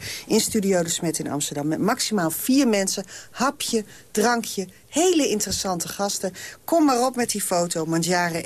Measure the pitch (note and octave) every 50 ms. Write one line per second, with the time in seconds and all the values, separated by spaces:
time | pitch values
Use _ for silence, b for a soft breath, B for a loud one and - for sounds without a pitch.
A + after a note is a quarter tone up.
0 | B B B B B B F3 A3 G#3+ - - A3 F#3+ G3 F#3+ F3 E3+ E3 - -
1 | - D#3+ D3+ - - C#3+ C#3 C#3+ - - D3+ C#3+ C#3+ D#3 D#3 - - G3+ B3 B3
2 | - - A3 G3 E3+ D#3+ E3 - - - B3+ C#4 C#4 A#3 G#3+ G3+ G3 F#3 - -
3 | F#3+ B B B B B B - A#3 C#4 C#4+ - - - - A3 G#3 B B B
4 | B B - G#3+ G3+ A#3+ A#3+ A#3 - - - - F#3 F#3 B B B B - C#4+
5 | E4+ F#4+ F4+ D#4 C#4 - G#3 G#3 - G3 F#3+ - - G3+ F#3 F3 - - - -
6 | G3+ G3+ G3+ - - F#3 F#3 B B B B B - - D#4+ E4+ D#4 C#4+ C4 A#3
7 | B3 C4 B3+ A#3+ A#3+ A#3 - G#3 - - F#3+ F3 F3 F3 - E3+ D#3+ D#3+ E3 E3
8 | E3+ E3+ F3+ F3 F3 E3+ E3 E3 -